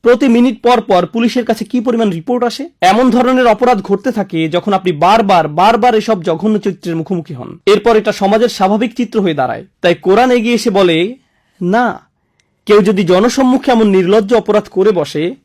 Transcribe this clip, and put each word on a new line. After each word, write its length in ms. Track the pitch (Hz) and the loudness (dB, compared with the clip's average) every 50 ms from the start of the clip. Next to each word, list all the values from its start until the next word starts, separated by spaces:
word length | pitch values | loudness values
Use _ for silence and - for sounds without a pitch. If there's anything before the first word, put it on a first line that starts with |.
প্রতি 260 | - 233 247 - 277 269 | 4 2 2 4 4 2
মিনিট 340 | 233 240 240 262 220 - | 4 4 2 2 0 0
পর 180 | - 233 247 233 | 0 2 2 2
পর 260 | 233 - 196 180 175 | 2 0 0 0 0
পুলিশের 380 | 170 - 226 233 226 - 247 233 | -2 -4 -2 -2 -2 -2 -2 -2
কাছে 200 | 240 220 - 208 | -2 -4 -6 -6
কি 160 | - - 247 | -6 -6 -4
পরিমাণ 300 | 214 254 233 226 226 202 | -2 -2 -2 0 0 -2
রিপোর্ট 340 | 175 165 160 - 247 247 247 | -2 -4 -4 -4 -2 -2 -2
আসে। 240 | 240 233 - 277 349 _ _ | -4 -4 -8 -14 -16 _ _
এমন 300 | - 185 196 220 262 254 | 0 2 2 2 2 2
ধরনের 360 | 202 247 247 247 262 254 254 | 2 2 0 0 0 2 2
অপরাধ 360 | 240 214 - 247 247 247 196 | 2 2 2 2 0 0 0
ঘটতে 300 | 170 - 202 196 - 262 | 0 -4 -4 -4 -2 -6
থাকে 360 | 240 214 196 196 - 160 160 160 | -4 -4 -6 -4 -4 -4 -4 -2
যখন 240 | 151 175 170 208 | -4 -4 -2 -2
আপনি 200 | 196 190 190 185 | -4 -2 -2 -4
বারবার, 560 | 170 143 160 185 208 226 202 196 190 170 156 147 | -2 0 2 2 2 2 2 2 2 0 0 -2
বারবার 460 | 147 165 185 214 233 226 214 247 226 | 0 0 2 2 2 2 2 2 2
এসব 280 | 220 214 226 220 185 | 0 0 -2 -4 -2
জঘন্য 360 | 160 175 160 151 185 220 214 208 | -2 -4 -4 -2 -2 -2 -2 -2
চরিত্রের 380 | - 202 185 - - 175 165 | -2 -4 -6 -6 -8 -8 -6
মুখোমুখি 380 | 165 160 - 190 170 151 - - | -6 -6 -6 -6 -8 -6 -10 -14
হন। 240 | 123 123 - - - _ | -16 -14 -16 -18 -6 _
এরপর 300 | 196 208 202 208 233 226 | 0 0 2 2 2 0
এটা 160 | 220 214 220 | 2 0 -2
সমাজের 360 | - - 196 190 208 214 240 233 | -4 -2 -2 0 2 2 0 0
স্বাভাবিক 480 | - - 196 190 208 214 240 240 - | 0 -2 -2 0 0 0 -2 -4 -4
চিত্র 240 | - 240 - - 220 | -6 -6 -4 -2 -2
হয়ে 140 | 190 180 156 | -2 -2 -2
দাঁড়ায়। 320 | 139 127 123 110 107 - _ _ _ | -2 -4 -4 -4 -10 -12 _ _ _
তাই 140 | - 175 175 | -2 -2 -2
কোরআন 360 | - - 180 190 220 247 262 | 0 0 2 2 4 4 2
এগিয়ে 240 | 247 247 214 233 240 | 2 0 0 0 -2
এসে 160 | 220 - 240 | 0 0 0
বলে, 460 | 190 202 196 180 165 160 175 214 254 269 _ _ _ _ _ _ _ _ | 0 2 2 2 2 0 -2 -2 -6 _ _ _ _ _ _ _ _ _
"না, 480 | 185 175 196 233 247 220 - - _ _ _ _ _ _ _ _ _ _ _ _ _ | -4 -2 0 0 0 -2 -4 -8 _ _ _ _ _ _ _ _ _ _ _ _ _
কেউ 160 | - 208 208 | 2 4 4
যদি 220 | 190 202 214 185 202 | 4 4 0 0 2
জনসম্মুখে 680 | 160 180 185 214 247 - 269 262 254 254 269 - 277 | 2 2 2 2 0 0 0 0 2 0 0 0 0
এমন 160 | 247 226 220 | 2 2 2
নির্লজ্জ 480 | 208 190 190 180 175 208 226 202 196 247 | 2 2 2 2 2 2 0 2 2 0
অপরাধ 340 | 220 208 - 208 214 208 - | 0 0 0 -2 -2 -2 -2
করে 240 | - 190 190 214 | -4 0 0 2
বসে 420 | 202 175 147 139 - 151 156 175 269 _ | 0 0 -4 -4 -6 -6 -6 -6 -8 _